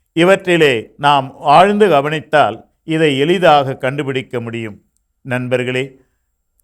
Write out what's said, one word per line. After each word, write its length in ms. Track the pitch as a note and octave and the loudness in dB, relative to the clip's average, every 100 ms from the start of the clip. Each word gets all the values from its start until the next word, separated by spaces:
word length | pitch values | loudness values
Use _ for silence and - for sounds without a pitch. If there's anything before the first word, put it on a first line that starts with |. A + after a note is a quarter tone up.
| _ | _
இவற்றிலே 800 | - F3 G3 F#3 E3+ D3+ A#2+ G#2+ - | 0 2 2 0 2 2 0 -6 -4
நாம் 380 | C#3+ C#3+ C3 - | 0 0 -2 -6
ஆழ்ந்து 500 | D#3+ D3 F#3+ G#3 G#3 | 2 4 4 2 2
கவனித்தால் 760 | D3 C#3+ D#3 - D3+ A#2+ G#2+ _ _ | 2 0 -4 -2 0 0 -2 _ _
இதை 360 | - D#3+ D#3+ C3+ | -8 -2 0 0
எளிதாக 580 | D3 G3 F3 D3 C3+ B2+ | 0 2 2 2 0 -6
கண்டுபிடிக்க 640 | C3 C#3+ C3+ C3 A#2+ B2 | -6 -6 -6 -8 -8 -10
முடியும். 420 | A#2 A2+ A2 G#2 _ _ _ _ | -10 -10 -12 -14 _ _ _ _
நண்பர்களே, 800 | C#3 B2 B2+ B2 B2 B2+ C3+ - _ _ _ _ _ _ | -10 -8 -4 -4 -4 -6 -8 -12 _ _ _ _ _ _